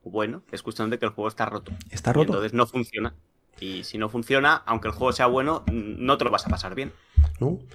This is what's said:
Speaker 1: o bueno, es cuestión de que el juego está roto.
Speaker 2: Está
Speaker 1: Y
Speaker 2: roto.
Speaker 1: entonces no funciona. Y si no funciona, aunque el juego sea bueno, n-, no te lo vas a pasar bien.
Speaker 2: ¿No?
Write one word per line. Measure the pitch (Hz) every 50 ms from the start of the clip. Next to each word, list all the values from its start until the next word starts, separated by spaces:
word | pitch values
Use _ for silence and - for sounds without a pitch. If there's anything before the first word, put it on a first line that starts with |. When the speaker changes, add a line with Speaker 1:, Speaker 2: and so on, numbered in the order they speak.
| -
Speaker 1:
o | 90
bueno, | 92 107 107 110 143 190 - _
es | - 98
cuestión | - 113 110 - 110 110
de | 123 120
que | 117
el | 107
juego | - - 107 107
está | - - 113
roto. | - 107 107 - - - - - -
Speaker 2:
Está | - - - 131
Speaker 1:
Y | 135
Speaker 2:
roto. | 147 160 -
Speaker 1:
entonces | - 101 107 107
no | 120 120 117
funciona. | - - 127 113 - 113 104 110 120 - - _ _ _ _ _ _ _ -
Y | 95 95 92 90
si | - - - 107
no | 110 107
funciona, | 117 120 117 - 135 135 143 151 160
aunque | 151 - 113 117 104 -
el | 110 101
juego | - 127 127
sea | 120 - 127
bueno, | 123 127 131 135 151 160 - -
n-, | - 117 117 104 107 - -
no | 123 131 143
te | - 135
lo | 117
vas | 104 98 -
a | 101
pasar | 95 90 95 92 95
bien. | 131 135 143 - - _ _ _ - - - - -
Speaker 2:
¿No? | 123 143 180 - - -